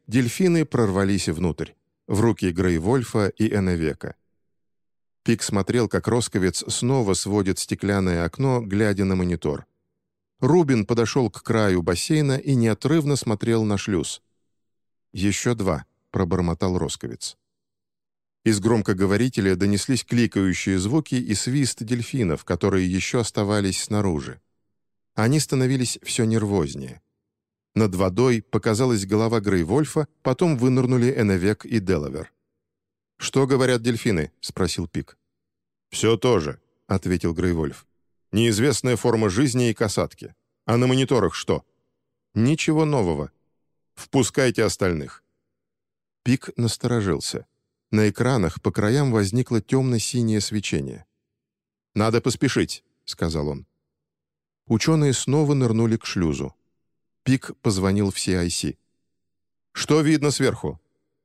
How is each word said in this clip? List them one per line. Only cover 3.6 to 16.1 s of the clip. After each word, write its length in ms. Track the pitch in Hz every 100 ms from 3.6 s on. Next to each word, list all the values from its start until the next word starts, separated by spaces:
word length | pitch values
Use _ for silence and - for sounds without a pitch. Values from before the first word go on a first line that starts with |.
| 92 85 78 69 - - _ _ _ _ _ _ _ _ _ _
Пик 180 | - 113
смотрел, 480 | - 101 95 120 104
как 180 | 90 -
Росковец 560 | 120 - 104 90 - -
снова 480 | - 123 135 101 90
сводит 420 | 98 104 92 87
стеклянное 640 | - 98 101 101 92 85 85
окно, 360 | - 135 123
глядя 440 | 104 101 107 98 95
на 100 | 92
монитор. 500 | 90 82 78 69 - _ _ _ _ _ _ -
Рубин 440 | - 180 143 117 98
подошёл 460 | 117 110 139 113
к 100 | -
краю 400 | - 113 104 90
бассейна 560 | 85 85 - 156 139 131
и 160 | 143
неотрывно 600 | 127 113 104 135 165 143 123
смотрел 480 | 117 104 117 113
на 160 | 107 98
шлюз. 420 | - 90 - - _ _ _ _ _ _ _ _ _
"Ещё 440 | 98 101 - 123 113
два", — 300 | 92 71 - _ _